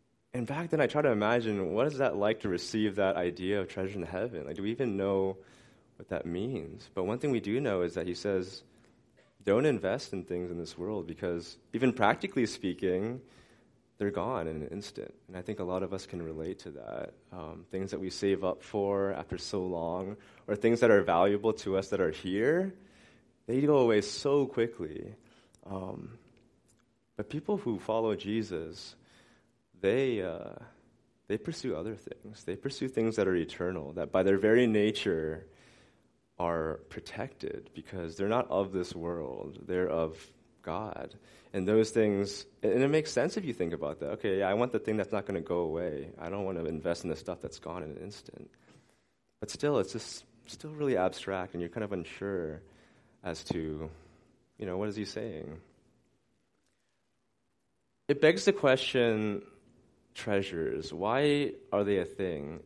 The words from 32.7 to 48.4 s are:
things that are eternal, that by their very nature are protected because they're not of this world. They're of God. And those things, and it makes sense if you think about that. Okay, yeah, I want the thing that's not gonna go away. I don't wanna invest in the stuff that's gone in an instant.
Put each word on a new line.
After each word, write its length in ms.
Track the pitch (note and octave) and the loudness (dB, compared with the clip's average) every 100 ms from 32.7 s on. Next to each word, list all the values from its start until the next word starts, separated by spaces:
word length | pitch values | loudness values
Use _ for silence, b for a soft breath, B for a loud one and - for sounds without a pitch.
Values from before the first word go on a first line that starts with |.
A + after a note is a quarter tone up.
| C3 C3 | -4 -2
things 300 | B2 A2+ A2 | 2 2 4
that 100 | F#2+ | 4
are 80 | F2+ | 2
eternal, 560 | D#2+ - F2+ F2+ C#2+ | 0 -2 -4 -4 -6
that 200 | E2+ D2 | -6 0
by 100 | F#2+ | 4
their 140 | F#2+ G2 | 6 6
very 280 | G#2+ A#2 B2 | 8 8 6
nature 800 | G#2+ G#2+ A2 G#2 E2 D#2 D#2+ - b b b b b b _ _ - | 6 4 2 0 0 0 -6 -10 b b b b b b _ _ -4
are 420 | F2 E2+ D#2+ D#2 - | -2 0 -2 -4 -10
protected 840 | - - - B2+ - - - - | -14 -10 -8 -8 -8 -10 -8 -12
because 420 | D#2+ - F#2+ E2 E2 | -16 -10 -8 -8 -4
they're 140 | G2 | 0
not 200 | A#2 B2+ | 2 2
of 220 | F#2+ G2 | 0 0
this 240 | F#2 F2+ E2+ | -2 -6 -6
world. 640 | E2+ E2+ C#2 A1+ D2 - - | -6 -4 -6 -8 -10 -12 -4
They're 220 | F2+ F2+ | 0 0
of 280 | D#2+ E2 D#2+ - _ _ _ | 0 -2 -6 -16 _ _ _
God. 520 | - F2 G#2+ - - - b b b | -8 -6 -6 -8 -12 -14 b b b
And 160 | G2+ F#2+ | -2 4
those 220 | A2 A2 | 6 6
things, 560 | A#2 G#2+ G2+ G2+ - - _ | 4 4 4 0 -4 -14 _
and 180 | G#2 A2 | 2 4
it 40 | C#3 | 4
makes 220 | D#3 D3+ | 4 2
sense 240 | - D3+ A3 | 0 0 -2
if 80 | |
you 100 | F3 | -4
think 200 | A2+ E2+ | -2 -2
about 260 | E2 D2 D2+ | -2 -4 -4
that. 120 | C#2+ | -6
Okay, 280 | G#2 A2 F#2+ | -2 0 2
yeah, 100 | G2 | 2
I 40 | |
want 180 | G2+ B2 | 2 2
the 80 | A2 | 0
thing 180 | - G#2+ | 0 0
that's 140 | F#2+ | 0
not 140 | G#2+ G2 | -2 -2
gonna 160 | F#2 | -4
go 180 | D#2+ F2 | -2 0
away. 500 | E2 D#2+ F2 D2 D2+ - | 0 -2 -2 -4 -8 -10
I 100 | E2+ | -8
don't 160 | G2 F#2+ | -4 -4
wanna 180 | F2+ D#2+ | -4 -4
invest 380 | D#2+ E2 E2+ | -2 -2 -2
in 60 | F2+ | -4
the 60 | D#2 | -6
stuff 260 | - F2 | -8 -8
that's 180 | - - | -10 -10
gone 240 | D#2+ F2 | -10 -10
in 60 | D#2 | -10
an 80 | C#2+ | -10
instant. 520 | F#2+ G#2 - - | -14 -14 -18 -18